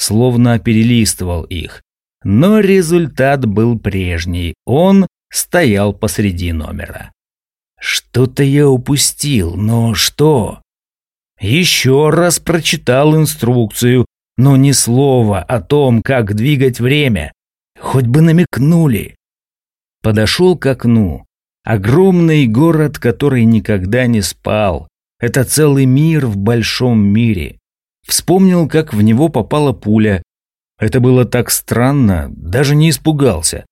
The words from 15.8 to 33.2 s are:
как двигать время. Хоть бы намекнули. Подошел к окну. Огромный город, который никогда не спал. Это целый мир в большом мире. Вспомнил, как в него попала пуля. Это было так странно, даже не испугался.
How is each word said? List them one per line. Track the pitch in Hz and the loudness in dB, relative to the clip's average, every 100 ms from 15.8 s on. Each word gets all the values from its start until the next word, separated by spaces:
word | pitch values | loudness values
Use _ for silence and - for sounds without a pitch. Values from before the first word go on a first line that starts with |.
| 139 117 | 2 0
как | 98 135 104 107 | 0 -2 -2 -2
двигать | 123 143 135 117 | 0 0 0 0
время. | 120 147 143 98 73 - _ _ _ _ | -2 0 0 -2 -6 -14 _ _ _ _
Хоть | - 131 117 | -4 -2 2
бы | 139 | 2
намекнули. | 165 165 180 - 143 170 156 104 - - _ _ _ _ _ _ _ _ | 4 4 0 0 0 2 2 0 -6 -16 _ _ _ _ _ _ _ _
Подошел | 110 110 107 - 180 165 | -2 0 0 2 0 0
к | 139 | -2
окну. | 123 120 117 98 67 - _ _ _ | -2 0 2 0 -4 -14 _ _ _
Огромный | - 110 98 143 190 175 165 151 127 | -4 -2 0 2 4 4 2 2 2
город, | 110 165 160 147 - | 2 2 2 -2 -2
который | 123 113 143 127 113 | -4 0 0 2 2
никогда | 113 95 104 92 123 123 | 2 0 -4 -2 -2 0
не | 113 | 0
спал. | 90 - - 107 104 78 78 _ _ _ | -2 -6 -4 -2 -2 -4 -8 _ _ _
Это | 117 139 | -4 -2
целый | 123 131 151 139 131 | -2 0 2 2 2
мир | 131 156 160 131 | 2 2 0 -2
в | 101 | -2
большом | 98 120 107 - 127 113 | -2 -2 -2 -2 0 2
мире. | 101 104 117 95 67 - _ _ _ _ - | 2 2 0 -2 -6 -14 _ _ _ _ -8
Вспомнил, | - - 185 190 180 151 | -6 0 2 4 2 0
как | 156 156 | -2 -2
в | 107 | 0
него | 107 113 160 | 2 2 0
попала | 143 101 147 147 | -2 -2 -2 -2
пуля. | 113 104 110 107 92 - _ _ _ _ - | -2 0 0 2 -2 -6 _ _ _ _ -6
Это | 110 131 | -2 0
было | 123 127 120 | 2 2 2
так | 123 - | -2 -4
странно, | - - 107 123 143 113 90 71 | -6 -4 -2 0 2 2 0 -4
даже | - 76 113 139 147 | -12 -6 -2 0 2
не | 160 | 2
испугался. | 147 156 151 | 0 -2 0